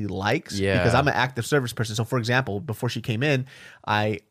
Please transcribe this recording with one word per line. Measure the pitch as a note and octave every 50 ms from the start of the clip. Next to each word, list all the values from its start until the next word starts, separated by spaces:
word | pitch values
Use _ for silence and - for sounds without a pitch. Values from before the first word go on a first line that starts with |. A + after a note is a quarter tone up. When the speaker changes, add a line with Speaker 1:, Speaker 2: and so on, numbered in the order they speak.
| G#2+
Speaker 1:
likes | G2+ F2+ F#2+ F#2+ G#2 A#2+ E3 - - - G2+
Speaker 2:
Yeah. | F#2+ G2 F#2+ F#2
Speaker 1:
because | F2 F2 -
I'm | B2+ C#3+ D3
an | -
active | - B2 B2+ C3 - A#2
service | - - D3 C3 A#2+ -
person." | - A#2+ A2 A2
So | A2 A#2
for | - - B2+
example, | A2+ A2 B2 B2+ C3+ C3 G2 G2+
before | E3+ D#3 G#2+ - - B2+
she | - A#2+
came | A2+ - A2+ G#2+ C3
in, | D3+ D3 C3 B2+ - - - - - - - - -
I | G#2+ G#2+ G#2+ G#2+ G#2+ - - _